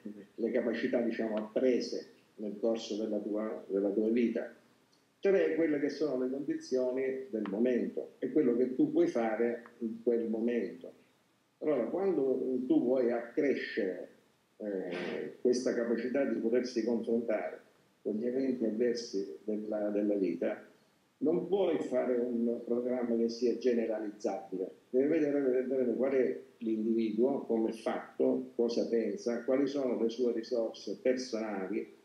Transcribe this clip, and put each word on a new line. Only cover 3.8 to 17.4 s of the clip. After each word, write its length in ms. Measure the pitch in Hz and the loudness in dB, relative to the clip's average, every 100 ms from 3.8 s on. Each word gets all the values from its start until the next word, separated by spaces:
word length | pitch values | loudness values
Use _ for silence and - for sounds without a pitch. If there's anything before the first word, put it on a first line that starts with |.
| 104 | 2
tua 180 | 104 110 | 2 2
vita. 440 | 120 117 - - - _ _ _ _ _ _ | 4 2 0 -6 -10 _ _ _ _ _ _
Tre, 340 | 196 190 156 | 2 4 4
quelle 240 | 156 160 147 | 4 2 2
che 100 | 143 | 0
sono 360 | - 151 127 | 0 -2 0
le 60 | 127 | -2
condizioni 960 | 139 147 160 - 127 127 131 131 131 - | -2 -4 -6 -2 0 0 0 -2 -4 -6
del 160 | 110 98 | -4 -2
momento 680 | 98 127 120 95 - - - | 0 2 2 0 -4 -8 -6
e 140 | 131 | -2
quello 240 | 151 127 117 | 2 4 4
che 180 | 131 | 2
tu 160 | - 151 | 2 2
puoi 160 | 156 170 | 4 2
fare 560 | 120 113 107 117 117 - - | 2 0 2 0 -2 -10 -8
in 240 | 113 117 | -8 -2
quel 260 | - 117 107 | 2 2 2
momento. 640 | 107 117 120 92 85 - - _ _ _ _ _ _ | -2 0 0 -4 -6 -16 -18 _ _ _ _ _ _
Allora, 260 | 151 139 | -2 0
quando 800 | 113 170 196 160 131 127 131 127 - | 0 0 0 2 2 0 0 0 2
tu 160 | - | 2
vuoi 300 | 120 131 120 | 4 4 2
accrescere, 960 | 117 - - 143 120 - - 98 87 78 - _ _ _ - | 0 -2 0 0 0 -2 -4 -2 -4 -10 -18 _ _ _ -10
eh, 800 | 107 95 87 87 87 80 78 - | -6 -4 -4 -6 -6 -6 -6 0
questa 340 | 123 120 123 | 2 2 2
capacità 500 | 120 117 113 120 139 | 0 0 0 0 0
di 160 | 127 110 | 2 0
potersi 440 | 113 123 - 117 | 2 2 2 0
confrontare 760 | 110 113 - 117 113 104 | 0 0 2 0 2 0